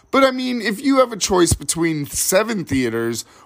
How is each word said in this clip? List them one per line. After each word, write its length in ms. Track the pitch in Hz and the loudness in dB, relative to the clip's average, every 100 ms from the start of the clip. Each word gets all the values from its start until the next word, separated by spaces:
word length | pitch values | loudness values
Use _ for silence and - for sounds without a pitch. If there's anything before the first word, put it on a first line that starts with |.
| - | -2
But, 140 | 269 | 2
I 80 | 269 | 2
mean, 300 | 254 254 240 | 2 -4 -4
if 180 | 233 196 | -4 -2
you 200 | 277 269 | 2 4
have 120 | 247 | 2
a 60 | 208 | 0
choice 360 | - 185 170 | 0 4 4
between 520 | - 147 160 170 151 139 | 2 -2 -2 -2 -2 -6
seven 580 | - - 190 220 214 | -4 0 2 0 -4
theaters 600 | 143 135 120 113 117 113 - - | -2 -2 0 -2 -4 -6 -10 -20